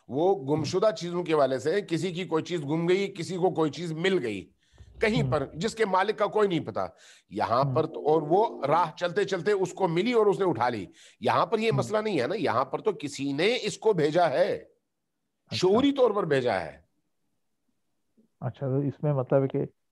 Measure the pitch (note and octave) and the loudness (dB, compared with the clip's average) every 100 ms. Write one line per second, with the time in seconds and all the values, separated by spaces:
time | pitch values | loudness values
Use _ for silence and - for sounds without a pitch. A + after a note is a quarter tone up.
0 | - B2+ F3+ F#3+ C3+ D3 A#2+ F#3 G#3+ - | -8 -2 0 0 0 -2 0 0 0 0
1 | E3+ F3 D#3+ D#3 C3+ C3 C3 G3 E3+ D#3+ | -6 -6 0 2 2 2 0 -2 -2 -2
2 | F#3 E3+ F3+ D#3+ C#3+ F3 C#3 D#3+ E3+ F#3+ | -2 -4 -4 -4 -2 -6 -2 -2 0 0
3 | G3 - D#3+ F3+ F3+ D3+ D#3+ C#3+ E3+ D#3 | 0 -6 -8 0 0 2 -2 -2 -8 -2
4 | F#3 F#3 A#2+ G2+ E2+ _ _ - - - | 0 0 -2 -6 -10 _ _ -20 -16 -2
5 | A3 G#3+ C3 D3 C3+ D3 G#3 - G#3+ F#3 | 0 0 0 0 -2 -6 -6 -2 0 2
6 | G3+ G3+ G3+ G#3+ G3+ E3 A2+ G#2 F#2 - | 0 0 0 2 2 0 -4 -6 -6 -10
7 | - - - G2 G2+ A#2+ C#3 C3+ D#3 - | -20 -20 -10 -4 0 2 2 0 -2 -2
8 | C#3+ D#3+ D3+ F#3 A#3 - C#3 D#3+ E3 - | 0 2 2 2 2 -2 0 2 0 -2
9 | F3 F3 G3 F#3+ F3+ G3+ F3+ - F#3 D#3+ | -4 -2 -2 -2 0 0 -2 -2 0 0
10 | A3 A#3 G#3 F3 F#3+ C#3 B2 A#2 F2 - | 2 4 4 2 0 2 0 -2 -8 -14
11 | - - A#2 A#2+ F3 A3 A3+ E3 A#2+ G#3+ | -20 -4 0 2 2 0 0 0 0 -2
12 | G#3+ E3+ A#2+ G#3 C3+ A2+ C#3 D3+ C#3 F3 | 0 0 0 0 0 0 0 -2 -2 -2
13 | C#3+ C3+ C#3 C#3 F#3+ B3 G#3 - A3 F#3 | -6 -6 -4 0 2 2 -2 -2 0 2
14 | D3+ D#3+ E3+ C3+ F#3+ F#2+ - _ _ _ | 2 4 2 2 0 -2 -8 _ _ _
15 | _ _ _ _ - - F3+ G#3+ C#4 C#4 | _ _ _ _ -10 0 2 4 4 4
16 | B3 G3+ F3 C#3 A#2+ F#2+ D#2+ C2+ _ _ | 2 2 0 0 2 -2 -4 -14 _ _
17 | _ _ _ _ _ _ _ _ _ _ | _ _ _ _ _ _ _ _ _ _
18 | _ _ _ - B2+ - C3+ C3 C#3+ - | _ _ _ -10 -10 -8 -4 -2 -2 -4
19 | D3+ C#3+ B2+ C#3 C3+ C#3 C#3 _ _ | -2 -2 2 2 2 -2 -4 _ _